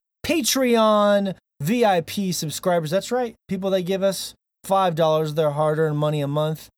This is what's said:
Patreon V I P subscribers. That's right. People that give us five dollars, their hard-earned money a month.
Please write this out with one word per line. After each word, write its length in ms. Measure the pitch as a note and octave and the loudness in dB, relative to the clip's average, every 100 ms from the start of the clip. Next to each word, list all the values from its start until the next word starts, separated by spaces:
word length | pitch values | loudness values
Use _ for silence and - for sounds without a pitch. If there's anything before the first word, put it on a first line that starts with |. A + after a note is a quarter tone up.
| _ _ | _ _
Patreon 1120 | - E4 A#3 C4+ B3+ A3+ A3 G#3 G#3 G3+ G3 F3 _ _ | -2 0 0 0 2 4 4 4 4 2 0 -6 _ _
V 240 | C#3+ A#3+ | -2 2
I 160 | A3 F3+ | 4 2
P 320 | D#3 - F#3+ | 0 -4 -4
subscribers. 580 | - D#3 - F#3 F3 D#3 | -4 -6 -4 0 0 0
That's 220 | F#3 F#3+ | -2 -2
right. 240 | B3 A#3 - - | -4 -4 -8 -8
People 220 | F#3+ F#3+ | -6 -2
that 120 | F#3+ | -2
give 200 | F3 F#3+ | -2 -2
us 320 | G3 F#3 - - _ _ | -2 -2 -8 -16 _ _
five 320 | - G3 F#3+ D#3+ | -2 0 2 2
dollars, 380 | D#3+ D#3 D#3 | 2 2 0
their 180 | D3+ D3+ | 0 0
hard-earned 440 | C#3+ D#3 D3+ D#3+ D3 | 0 0 0 0 0
money 240 | D3+ D3+ | -2 -2
a 60 | C#3 | -2
month. 420 | D3 D#3 D#3 - | -2 -2 -4 -10